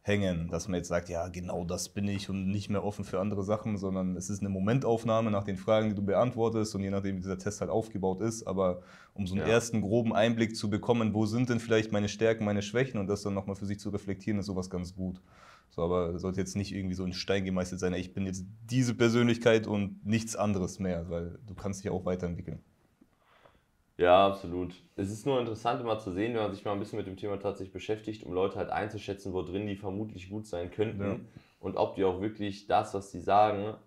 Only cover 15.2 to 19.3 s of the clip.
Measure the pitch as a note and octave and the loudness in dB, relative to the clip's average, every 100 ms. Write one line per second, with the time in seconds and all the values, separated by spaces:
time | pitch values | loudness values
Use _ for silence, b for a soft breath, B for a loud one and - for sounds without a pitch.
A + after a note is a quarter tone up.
15.2 | B B B B B - E2+ F2+ F2 F2 | B B B B B -4 0 2 0 -2
16.2 | F#2 F#2+ F#2 G2+ G2 G2+ F#2+ F#2 F#2 F2+ | -2 -2 -2 -2 -4 -4 -4 -2 -4 -4
17.2 | - G2 F#2+ F#2 F#2 F#2 F#2 F2+ F2+ - | 0 0 2 0 -2 0 0 0 -4 -4
18.2 | F#2+ F#2+ F#2 G#2+ A#2 B2 B2 A2 A#2+ A#2 | -4 -4 -10 -14 -2 2 2 4 6 6
19.2 | A#2+ | 6